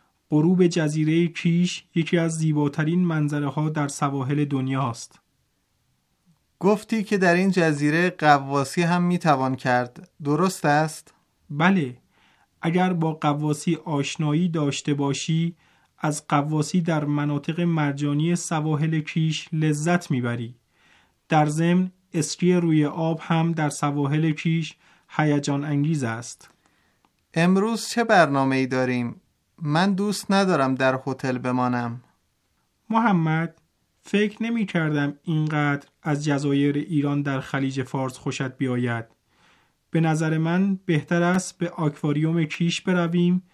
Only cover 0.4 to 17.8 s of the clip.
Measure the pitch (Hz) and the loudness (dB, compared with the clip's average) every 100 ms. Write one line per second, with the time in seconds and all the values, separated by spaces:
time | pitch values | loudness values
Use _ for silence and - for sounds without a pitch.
0.4 | 165 185 175 170 151 156 156 165 170 - | 4 4 4 2 0 0 2 2 0 0
1.4 | 170 170 180 - - 165 156 175 165 160 | 0 2 2 -2 -4 -4 0 0 0 0
2.4 | 160 147 147 156 156 180 175 156 147 147 | 0 2 0 0 0 2 2 0 0 -2
3.4 | 143 151 156 151 143 - 143 139 131 147 | -2 -2 -2 -2 -4 -2 -2 -2 -2 -2
4.4 | 143 139 131 135 131 117 - _ _ _ | 0 -2 -2 -2 -4 -6 -14 _ _ _
5.4 | _ _ _ _ _ _ _ _ _ _ | _ _ _ _ _ _ _ _ _ _
6.4 | _ - 190 214 - 220 214 202 180 175 | _ -2 2 2 0 -4 0 0 2 4
7.4 | 196 180 160 143 147 156 180 180 151 143 | 2 4 2 2 2 2 0 2 4 4
8.4 | 135 139 135 180 170 180 175 175 160 139 | 2 -2 -2 0 0 2 2 2 2 2
9.4 | 131 127 131 123 123 - - - 143 151 | 0 -2 0 0 -2 -10 -20 -8 -2 0
10.4 | 185 - 151 147 156 - - _ _ _ | 0 0 0 2 0 -6 -18 _ _ _
11.4 | - 147 180 190 127 123 _ _ _ _ | -10 0 2 2 0 -8 _ _ _ _
12.4 | _ _ 160 180 185 175 160 156 151 147 | _ _ -2 0 0 0 -2 -2 -2 0
13.4 | 151 147 180 160 170 143 139 - 151 156 | -2 -2 -2 -4 -4 -4 -4 -4 -2 0
14.4 | 180 160 143 147 151 143 139 143 - 160 | 0 -2 -2 -2 -4 -2 -2 -2 -2 -2
15.4 | 170 - _ _ _ _ 156 147 - 147 | -2 -6 _ _ _ _ -4 -4 -2 0
16.4 | 147 156 151 185 165 156 147 147 147 143 | 0 -2 0 -2 0 0 0 -2 -2 -4
17.4 | 170 165 170 160 | -4 -2 0 0